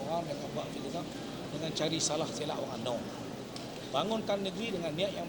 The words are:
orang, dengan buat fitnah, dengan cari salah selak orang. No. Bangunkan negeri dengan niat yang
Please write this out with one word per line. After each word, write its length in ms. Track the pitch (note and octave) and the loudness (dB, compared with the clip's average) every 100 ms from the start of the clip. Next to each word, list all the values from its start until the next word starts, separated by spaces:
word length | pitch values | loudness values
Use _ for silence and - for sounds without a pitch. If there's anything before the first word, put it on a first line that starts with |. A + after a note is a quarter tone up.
orang, 240 | C#3 E3+ E3 | 0 0 0
dengan 160 | C#3+ D3 | -2 -2
buat 160 | D3 - - | -2 -2 -2
fitnah, 320 | - E3+ E3+ - - - - D3 | -2 -2 -2 -4 -4 -4 -4 -2
dengan 140 | D#3 | 0
cari 240 | - D#3 D#3+ | 2 2 4
salah 320 | - D3+ D3+ | 4 4 2
selak 320 | - D3 C3+ | 0 0 0
orang. 240 | C3 A#2+ | -2 0
No. 160 | A#2+ A#2 - - - - - - - - - C3 | 0 0 -2 -6 -6 -6 -6 -6 -6 -6 0 2
Bangunkan 480 | F#3+ A3 F#3 G3+ | 4 2 2 2
negeri 320 | G3 F3 A3+ F#3 | 2 0 0 0
dengan 160 | E3+ | 0
niat 240 | D3+ G3+ | 2 2
yang 80 | E3+ | 0